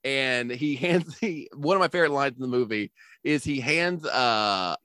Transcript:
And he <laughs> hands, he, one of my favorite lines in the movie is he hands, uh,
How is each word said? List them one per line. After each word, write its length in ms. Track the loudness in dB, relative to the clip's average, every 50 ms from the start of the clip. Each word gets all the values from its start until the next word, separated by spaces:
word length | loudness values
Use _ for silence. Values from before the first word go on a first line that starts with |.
| -4
And 460 | -2 -2 0 0 0 0 0 -2 -4
he 240 | -4 -2 -2 -2 -2
<laughs> 0 |
hands, 420 | 0 0 2 2 2 2 -2 -6 -6
he, 300 | -4 -4 -4 -6 -12 -14 -12
one 220 | -4 0 2 4
of 40 | 4
my 80 | 2 2
favorite 240 | 4 2 2 4
lines 220 | 4 2 0 0 -2
in 60 | -4
the 60 | -6 0
movie 440 | 0 0 0 0 -2 -4 -4 -6 _ _ -20 -20 -20 _ -2
is 200 | -2 -2 0 0
he 160 | -4 -4 -4
hands, 440 | -2 0 0 2 2 0 -2 -2 -4
uh, 680 | -2 0 2 2 2 2 2 2 0 0 0 -2 -2 -4 -6